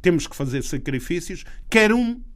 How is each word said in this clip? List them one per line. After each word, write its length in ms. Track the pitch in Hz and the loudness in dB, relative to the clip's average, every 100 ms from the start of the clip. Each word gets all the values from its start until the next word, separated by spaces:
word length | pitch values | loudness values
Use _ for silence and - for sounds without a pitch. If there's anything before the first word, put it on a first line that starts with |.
temos 240 | 180 170 - | 2 2 0
que 80 | |
fazer 280 | - 139 139 | -6 -4 -4
sacrifícios, 800 | - 143 139 131 - 175 170 185 - - - | -4 -6 -4 -6 -4 -6 -6 -12 -12 -14 0
quer 220 | 220 214 | 6 6
um, 280 | 233 233 240 - | 6 2 -2 -10